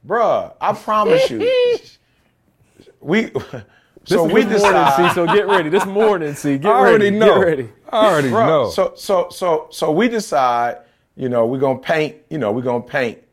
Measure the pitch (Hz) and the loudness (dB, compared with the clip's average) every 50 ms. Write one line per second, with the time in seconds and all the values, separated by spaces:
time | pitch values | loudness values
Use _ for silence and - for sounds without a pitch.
0 | - 131 196 240 226 180 135 104 87 - - _ - 185 202 - - 233 214 214 | -6 -4 -2 0 0 0 0 -2 -4 -6 -10 _ -4 -4 -4 -4 -6 -4 -2 0
1 | 208 453 480 523 523 - - - 415 494 523 508 494 480 480 - - - _ _ | 2 2 2 2 2 0 -2 -2 -2 0 0 2 0 0 -2 -4 -6 -18 _ _
2 | _ _ _ _ _ _ _ _ _ _ _ _ _ _ _ - - - _ _ | _ _ _ _ _ _ _ _ _ _ _ _ _ _ _ -20 -20 -20 _ _
3 | - 135 175 220 226 - - 131 - - - 120 101 _ _ _ _ _ _ - | -6 -2 -2 0 -2 -2 -8 -10 -10 -10 -16 -16 -16 _ _ _ _ _ _ -20
4 | _ - 180 175 165 156 185 220 254 202 - 202 208 202 185 156 147 139 135 156 | _ -2 0 0 0 2 2 2 2 2 0 2 2 4 4 4 2 2 2 2
5 | 175 175 - 180 170 170 214 208 196 190 202 190 160 151 165 202 - 190 196 202 | 2 0 2 0 0 2 2 0 2 2 0 0 0 0 0 0 -2 0 0 2
6 | 220 214 208 175 160 147 143 - - 147 139 135 147 208 226 247 - - 226 214 | 2 2 2 0 -2 -6 -8 -4 -4 -2 -2 0 0 0 2 4 4 4 4 4
7 | 202 202 196 214 220 208 - - 190 170 156 131 123 110 - _ _ - - 220 | 2 2 2 4 4 4 4 4 2 2 0 -2 -6 -10 -14 _ _ -6 0 2
8 | 214 208 175 151 139 131 117 226 226 180 160 147 120 98 - 196 190 - - - | 2 4 4 2 0 0 0 0 2 2 2 0 0 -2 -2 -2 -2 -2 -4 -10
9 | - - 196 175 175 - - - 185 175 160 156 - - - - 165 160 151 170 | -4 -2 -2 -2 -2 -4 -8 -6 -2 -2 -2 -2 -4 -10 -8 -4 -2 -2 0 0
10 | 233 240 240 220 196 - 160 143 131 123 120 120 120 120 110 - - _ _ _ | 0 0 -2 -4 -6 -2 -2 0 0 0 0 0 -2 -4 -6 -8 -16 _ _ _
11 | _ _ _ - 135 127 123 117 113 117 135 131 139 135 131 127 - - 170 156 | _ _ _ -10 -8 -4 0 0 0 0 0 -2 -2 -2 -2 -4 -4 -4 -2 -2
12 | 156 143 - - _ _ 156 156 120 104 107 127 123 127 120 120 120 - - 143 | -2 -4 -6 -16 _ _ -6 -4 -2 -2 -2 -2 -2 -2 -4 -4 -6 -4 -4 -4
13 | 127 117 - - _ _ | -4 -4 -6 -10 _ _